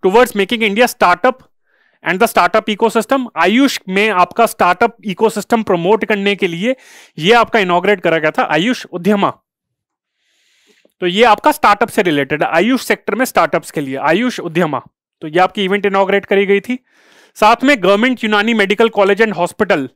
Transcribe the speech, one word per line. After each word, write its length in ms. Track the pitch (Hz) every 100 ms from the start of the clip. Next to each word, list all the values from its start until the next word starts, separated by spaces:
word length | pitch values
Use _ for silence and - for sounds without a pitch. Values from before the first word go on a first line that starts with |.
| 190
towards 260 | 202 247 208
making 220 | 196 240
India 300 | 220 196 240 -
startup 380 | - 175 254 254 _ _ _ _ _ _ -
and 140 | 185
the 120 | 220
startup 420 | - 175 220 214 208
ecosystem। 500 | 226 226 208 269 247 -
आयुष 440 | 175 220 277 - -
में 200 | 185 220
आपका 380 | 185 180 - 226
स्टार्टअप 500 | - 180 180 233 -
इकोसिस्टम 580 | 214 175 220 214 - 233
प्रमोट 420 | 220 180 170 214
करने 300 | - 208 202
के 120 | 202 185
लिए 300 | 170 214 262 - - - -
ये 140 | 160
आपका 260 | 233 226 233
इनॉग्रेट 420 | 185 175 185 202
करा 180 | 175 165
गया 120 | 156
था 120 | 151
आयुष 440 | 254 151 202 254 -
उद्यमा। 380 | 180 175 202 175 - _ _ _ _ _ _ _ _ _ _ _ _ _ _ _ _
तो 60 | 180
ये 180 | 185
आपका 280 | 240 208 -
स्टार्टअप 360 | - 220 202 226
से 140 | -
रिलेटेड 400 | 185 147 135 151
है, 60 | 156
आयुष 360 | 160 208 262
सेक्टर 300 | - 208 -
में 100 | 208
स्टार्टअप्स 460 | 254 - 160 170 -
के 100 | -
लिए 160 | 139 135
आयुष 440 | 139 180 247 -
उद्यमा। 420 | 170 160 170 139 - _ _ _
तो 80 | 160
ये 100 | 156
आपकी 260 | 185 -
इवेंट 220 | 190 202 196
इनॉग्रेट 400 | 196 190 196 190
करी 200 | 196 196
गई 140 | 202
थी। 240 | 190 254 _ _ _ _ _
साथ 220 | - 214 233
में 100 | 262 277
Government 480 | 180 202 247 247
Unani 300 | 220 208 214
Medical 360 | 226 190 214 226 220
College 280 | 196 196 226
and 100 | 170
Hospital 500 | 170 - 185 185 131